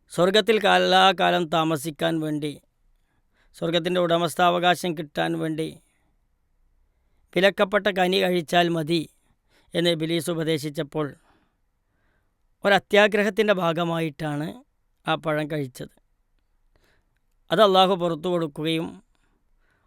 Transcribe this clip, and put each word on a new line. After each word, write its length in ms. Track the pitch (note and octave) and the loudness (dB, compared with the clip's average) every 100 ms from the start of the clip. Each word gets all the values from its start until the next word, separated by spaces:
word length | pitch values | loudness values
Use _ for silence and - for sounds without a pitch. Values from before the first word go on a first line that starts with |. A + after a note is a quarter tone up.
| _ | _
സ്വർഗത്തിൽ 440 | - F3+ G3+ G3+ A3 | 0 2 2 2 2
കാലാകാലം 840 | F#3+ F#3 F3+ F#3 F#3+ F#3 F3 F3 E3+ | 4 4 4 6 4 4 2 0 0
താമസിക്കാൻ 680 | E3+ D#3+ D#3+ E3 D3 E3 E3 | 0 0 -2 -4 -4 -4 -2
വേണ്ടി, 320 | D#3 D3+ D3 C#3+ _ _ _ _ _ _ _ _ _ - | -4 -6 -6 -10 _ _ _ _ _ _ _ _ _ -8
സ്വർഗത്തിൻ്റെ 440 | E3+ E3+ E3+ F3+ | -4 -2 0 0
ഉടമസ്ഥാവകാശം 920 | F3 E3+ E3+ - F3+ F3 F3 F3 F3+ | 2 0 0 2 2 2 2 0 -2
കിട്ടാൻ 380 | D#3 D#3 - E3 E3 | -6 -8 -4 -4 -2
വേണ്ടി 300 | D#3+ D#3 D#3 D3 _ _ _ _ _ _ _ _ _ _ _ _ _ _ _ | -4 -4 -8 -10 _ _ _ _ _ _ _ _ _ _ _ _ _ _ _
വിലക്കപ്പെട്ട 520 | F3+ F#3+ G3+ G3 G3+ G3+ | 0 2 2 0 0 0
കനി 260 | F#3+ F3+ F#3+ | 0 0 2
കഴിച്ചാൽ 480 | F#3 F3+ D#3 F3 E3+ | 0 0 0 2 2
മതി 340 | E3 D3+ E3+ D3 _ _ _ _ _ _ | 0 -2 -2 -4 _ _ _ _ _ _
എന്ന് 160 | E3+ E3+ | -2 0
ഇബ്ലീസ് 400 | E3 D#3+ E3+ E3 | 0 -2 -4 -4
ഉപദേശിച്ചപ്പോൾ 760 | E3 D#3 D#3+ D3+ D3 C#3+ D#3 D3 - _ _ _ _ _ _ _ _ _ _ _ _ _ _ | -4 -4 -4 -6 -8 -8 -6 -6 -10 _ _ _ _ _ _ _ _ _ _ _ _ _ _
ഒരത്യാഗ്രഹത്തിൻ്റെ 920 | G3 G3 - G3+ G#3 G3+ G#3 F#3+ G#3+ F#3 | 0 0 2 4 4 2 0 0 0 0
ഭാഗമായിട്ടാണ് 920 | E3+ D#3+ E3+ E3 E3 C#3 D#3 D3 E3 B3 C#4 _ _ _ - | 0 -2 -2 -2 -6 -6 -6 -6 -8 -10 -20 _ _ _ -6
ആ 80 | D#3 | -4
പഴം 320 | D#3+ D3+ D3+ | -2 -4 -4
കഴിച്ചത്. 460 | D#3 C3+ - D#3+ _ _ _ _ _ _ _ _ _ _ _ _ _ _ _ - | -6 -8 -10 -18 _ _ _ _ _ _ _ _ _ _ _ _ _ _ _ -4
അത് 120 | E3+ | 4
അള്ളാഹു 340 | G#3 F#3 F#3 F#3+ | 6 6 4 2
പുറത്തു 320 | F3 D#3 F3+ | -2 -4 -4
കൊടുക്കുകയും 580 | F3 E3 C#3+ D#3 D#3+ E3+ F#3 _ _ _ _ _ _ _ _ | -2 -4 -4 -4 -4 -6 -12 _ _ _ _ _ _ _ _